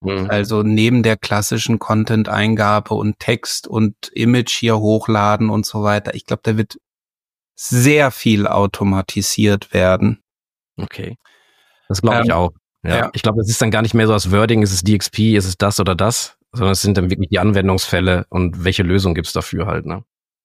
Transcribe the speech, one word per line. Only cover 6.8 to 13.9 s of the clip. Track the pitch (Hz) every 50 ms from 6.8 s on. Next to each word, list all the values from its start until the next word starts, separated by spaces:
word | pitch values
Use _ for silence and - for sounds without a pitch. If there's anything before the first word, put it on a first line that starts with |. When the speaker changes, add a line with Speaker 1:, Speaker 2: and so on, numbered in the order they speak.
| - _ _ _ _ _ _ _ _ _ _ _ _ _ _ -
Speaker 2:
sehr | - - 127 123 120 143 147 151 143 131
viel | - - - 120 110 101 101
automatisiert | 104 - 101 101 98 - - 101 98 98 95 95 - - 104 98 - - - 107 104 101 101 - - -
werden. | 92 90 92 92 92 101 110 113 - _ _ _ _ _ _ _ _ _ _ _ -
Speaker 1:
Okay. | 101 - - - - 92 110 - _ _ _ _ _ _ _ _ _ _ _ _ _ -
Das | 95 92 104
glaub | 110 107 117 117
ich | 117
Speaker 2:
Ähm, | -
Speaker 1:
auch. | 85 90 85 - _ _ _ _ _ -
Ja. | 82 87 117
Speaker 2:
ja. | 120 - -
Speaker 1:
Ich | - -
glaub, | 110 104 113
es | 104 101
ist | 113 -
dann | 127 110
gar | 104 107
nicht | 113 107